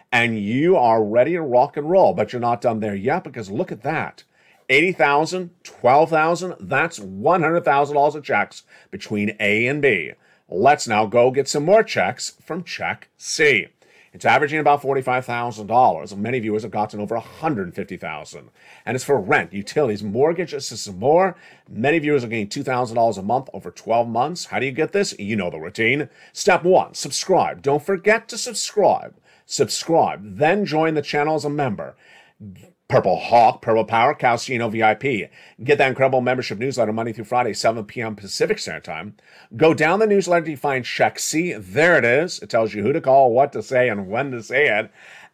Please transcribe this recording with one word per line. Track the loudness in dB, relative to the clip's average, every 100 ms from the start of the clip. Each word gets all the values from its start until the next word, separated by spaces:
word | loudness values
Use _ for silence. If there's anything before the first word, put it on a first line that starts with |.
| _
And | 0 2 0
you | -2 0 2 4
are | 4 4
ready | 4 2 2
to | 0
rock | 2 2 2 0
and | 2
roll, | 4 4
but | 2 -2
you're | -2
not | -2 0
done | 0 -2
there | -2 -4
yet | -2 -4
because | -4 -12 -8
look | -6 -6
at | -8
that. | -6 -4 -6 -10 _ _ _ _ 0
Eighty | 2 4
thousand, | 2 2 4 0 -4 -8 -14
twelve | -20 0 4 6 6
thousand, | 4 2 0 -4 -10
that's | -4 0 0 -4
one | -14 -4 0 2
hundred | 2 2
thousand | 2 2 2 2
dollars | 0 0
of |
checks | -2 -2 -2 -8 -20 -20 _
between | -16 -6 -4 -2 -2
A | 0 2 0
and | 0
B. | 2 0 -2 -12 _ _ _
Let's | 0 2 2 2
now | 0 2
go | 4 4
get | 2 -2
some | -2 4
more | 4
checks | 4 0 -2 -4 -10 -14 -12
from | -10
Check | -10 -8 -8 -8 -12 _
C. | -8 2 4 4 0 _ _ _ _
It's | -4 2
averaging | 2 2 0
about | 2 2
forty-five | 2 -2 0 -2 -2
thousand | -4 -6 -8 0
dollars. | 4 4 2 -6 -8
Many | -4 -4
viewers | -2 -4
have | -4
gotten | -4 -6 -6
over | -6 -8
a |
hundred | -8 -6 -4 -4 -6 -8
fifty | -10 -10
thousand. | -12 -12 -14 -20 -20 _ -20 -14
And | -8 -4
it's |
for | 0 0
rent, | 2 0 0
utilities, | -8 -6 -2 0 -2
mortgage | -4 0 0 0 -6
assistance, | -10 -10 -12 -12 -4
more. | 2 4 2 -2 -16 -20 -14
Many | -4 0 0
viewers | 0 0
are | -2
getting | -6 -6
two | -6
thousand | -4 -2 -2 0
dollars | 0 0
a |
month | -2 -2 -4
over | -12 -14
twelve | -10 -2 0 0
months. | -2 -2 -4 -8
How | -4
do | -4
you |
get | -2 -2
this? | -2 -2 -6
You | -6 -4
know | -4
the | -6
routine. | -10 -2 0 0 -4 _ -18
Step | -4 0 2
one, | 4 2 2 -6
subscribe. | -8 -6 0 0 0 -2
Don't | -2 -2 -2
forget | -2 0 -2 -2
to | -10
subscribe. | -8 -8 -6 2 2 2 -4 -20 _ _ -8
Subscribe. | -2 -2 -4 0 2 2 -2 -10 0
Then | 2 2 0
join | 0 0 -2
the |
channel | -2 -2 0 -2
as | -2
a |
member. | -4 -4 -4 -10 -16 _ -20 _ _ -20 -20 -20 _ 0
Purple | 2 2 0
Hawk, | 4 6 6 4
Purple | 0 0
Power, | 2 2 2
Casino | 2 0 0 -2 -4 -4
V | 0
I | 2
P. | 2 -2 -4 -6 -14 -20 -6
Get | 0 2
that | 2
incredible | 2 2 2
membership | 2 0 -4 -6
newsletter | -4 -2 -2
Monday | -2 -6
through | -8 -4
Friday, | -2 -2
seven | 0 0 -2
P | -6 -8
M | -8 -10
Pacific | -10 -4 -2 -2
Standard | -8 -12 -10
Time. | -10 -10 -16 _ -20 _ 0
Go | 2
down | 4 2 2
the | 2
newsletter | 2 2 0 0
to | -4
find | -2 -2 -4
Check | 0 0 0
C. | -4 -2 -4
There | -6 -4 2 4 6
it | 4
is. | 2 0 -6
It | -2
tells | 0 0
you | 0
who | -2
to | 0
call, | 4 6 6
what | 4 2
to | -2
say, | -2 0 0
and | -2 -4
when | -4 -4
to | -8
say | -4 0 2
it. | 0 -2 _ -20 -20 -10